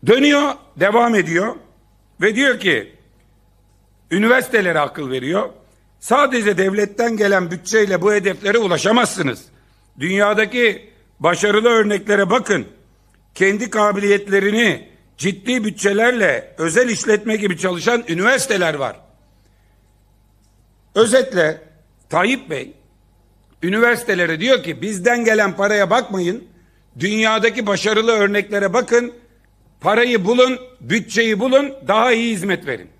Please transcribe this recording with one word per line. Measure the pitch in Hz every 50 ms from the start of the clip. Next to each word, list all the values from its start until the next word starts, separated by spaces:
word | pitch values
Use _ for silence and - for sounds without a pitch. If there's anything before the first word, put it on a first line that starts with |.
| -
Dönüyor, | - 214 262 269 294 294 285 294 285 - - - _ _
devam | - 170 196 208 233 240 240 226
ediyor | 208 175 156 165 170 190 226 247 - - _ _ _ _ _ _ _ _ _ _ _
ve | 160 208 220
diyor | 226 277 277 247 -
ki, | 175 190 156 113 98 - - _ _ _ _ _ _ _ _ _ _ _ _ _ _ _ _ _ _ _ _ _ _ _
üniversitelere | 160 185 208 226 247 262 254 254 - 226 196 180 165 156
akıl | 147 139 - - 151 131
veriyor. | 127 131 123 135 165 196 220 254 - - _ _ _ _ _ _ _ _
Sadece | - - 220 269 285 277 254 247 214 202 202 170
devletten | 190 196 190 208 208 208 208 - 240 233 226
gelen | 214 208 202 196 190 180 170
bütçeyle | 175 180 - - 214 220 214 190 196 175 165
bu | 202 208
hedeflere | 208 185 190 185 - - 196 208 233
ulaşamazsınız. | 226 190 175 147 - 190 220 240 240 - - 185 170 139 117 - - - _ _ _ _ _ _ _ _ _ -
Dünyadaki | 180 180 185 196 208 208 214 202 220 208 - 247 240 226 202 - - - _ _ _ _ _ _
başarılı | - 170 175 170 - 208 202 208 220 240
örneklere | 240 226 214 208 208 190 - 208 208 196 196 180
bakın. | 208 254 - - 208 170 107 - - - _ _ _ _ _ _ _ _ _ _ _
Kendi | - 180 190 202 208 220 240
kabiliyetlerini | - 214 208 208 208 196 202 202 202 202 202 202 196 196 190 202 208 220 240 214 156 117 - - _ _ _ _ _
ciddi | _ 135 185 196 - - 240 247 254 214
bütçelerle | 214 170 - 185 202 196 202 226 240 247 240 208 175 135 117 - - - -
özel | 156 165 156 214 254 247
işletme | 226 170 - - 214 214 214 233 214
gibi | 220 202 202 180 151
çalışan | 160 185 180 170 156 - 240 233 233 -
üniversiteler | 170 165 185 226 262 254 247 - 220 196 180 165 156
var. | 147 135 120 101 - _ _ _ _ _ _ _ _ _ _ _ _ _ _ _ _ _ _ _ _ _ _ _ _ _ _ _ _ _ _ _ _ _ _ _ _ _ _ _
Özetle | 196 226 233 208 262 247 262 - 185 165 151 156 - - - _ _ _ _ _ _ _ _
Tayyip | - 156 180 208 262 269 - -
Bey | 156 135 127 - - _ _ _ _ _ _ _ _ _ _ _ _ _ _ _ _ _ -
üniversitelere | 175 190 220 233 240 240 233 240 - 202 180 175 165 160 156
diyor | 175 247 262 240 -
ki | 165 160 - 123
bizden | 202 220 190 175 240 240 240 233
gelen | 220 220 214 214 196 185
paraya | 185 196 202 214 208 202 180
bakmayın, | 202 247 254 - 202 190 180 170 185 240 - - _ _ _ _ _ _ _ _ _ 127
dünyadaki | 127 190 208 220 220 220 220 220 202 233 214 233 240
başarılı | 208 202 185 - 208 220 208 220 226 233
örneklere | 220 202 202 202 208 202 208 208 202 196 196 175
bakın, | 233 247 - 233 240 240 240 - - _ _ _ _ _ _ _ _ _ _ _ _ -
parayı | 180 208 220 240 247 247 220 180
bulun, | 185 233 247 254 254 262 240 - - - _
bütçeyi | - 113 165 226 180 - - 208 233 226 214 196
bulun, | 220 262 254 269 285 277 269 - - 127
daha | 190 220 226 254 240
iyi | 226 233 233 226
hizmet | 190 165 202 185 - -
verin. | 143 127 104 90 90 _ _